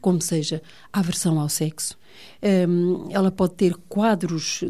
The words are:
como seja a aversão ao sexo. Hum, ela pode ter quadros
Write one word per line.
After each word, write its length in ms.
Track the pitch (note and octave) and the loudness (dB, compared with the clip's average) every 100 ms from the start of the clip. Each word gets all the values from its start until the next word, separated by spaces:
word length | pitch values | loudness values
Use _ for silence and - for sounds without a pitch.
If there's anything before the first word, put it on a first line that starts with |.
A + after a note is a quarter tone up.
como 200 | F#3+ F3 | 0 0
seja 400 | - E3 D3+ D#3+ - - - | 0 -2 -2 -6 -10 -20 -6
a 80 | G#3 | -2
aversão 400 | F3 - F3 D#3+ | -2 0 0 0
ao 80 | D3 | 0
sexo. 480 | - D#3 - - - - - - - G#3 F#3 F3 | -2 -4 -4 -10 -10 -20 -20 -20 -4 2 2 4
Hum, 380 | F3 F3 F3+ - | 2 2 0 -2
ela 220 | G3 F#3+ | 0 0
pode 220 | F#3+ F3+ - | 2 -2 2
ter 180 | F3+ E3+ - | 0 0 -6
quadros 720 | G3+ A3+ F#3+ E3+ D#3+ - - | 0 2 2 -2 -4 -4 -6